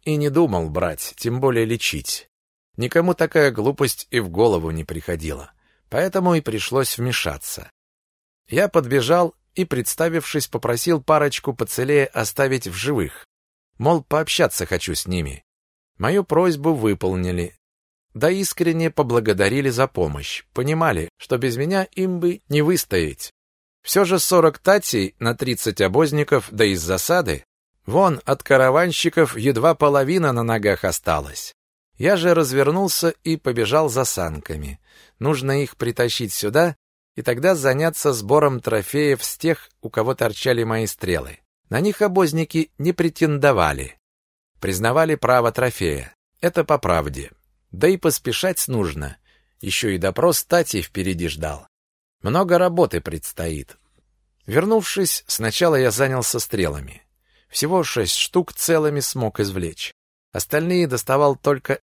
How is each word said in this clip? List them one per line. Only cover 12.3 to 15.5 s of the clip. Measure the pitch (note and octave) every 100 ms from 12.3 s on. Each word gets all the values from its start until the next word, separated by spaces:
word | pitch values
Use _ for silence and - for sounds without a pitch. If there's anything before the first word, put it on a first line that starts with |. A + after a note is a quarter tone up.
| - C3+ C3 G2
в |
живых. | F#2 B2 C3 D2+ - - _ _ _ _ -
Мол, | C3+ E3
пообщаться | - D3+ D#3 - C#3+ - F2+
хочу | F2+ -
с | D#2 F2+
ними. | F2+ D2 C2 _